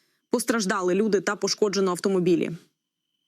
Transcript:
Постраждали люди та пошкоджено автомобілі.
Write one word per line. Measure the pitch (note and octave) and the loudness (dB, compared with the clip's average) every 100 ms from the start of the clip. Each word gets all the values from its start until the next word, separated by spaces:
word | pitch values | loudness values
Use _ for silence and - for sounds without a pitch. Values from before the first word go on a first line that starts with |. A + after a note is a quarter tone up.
| _ _ _ | _ _ _
Постраждали | B3 - A#3 F#3 G#3+ F3+ F#3 | -4 -2 -2 0 -2 0 0
люди | A3 G3 | 2 2
та | F3 G3+ | 0 -2
пошкоджено | G3 - G#3 F#3+ G3 | -4 0 0 2 0
автомобілі. | F3+ G3+ F#3+ F3 E3+ - E3 - _ _ _ _ _ | 0 0 0 2 2 0 -6 -16 _ _ _ _ _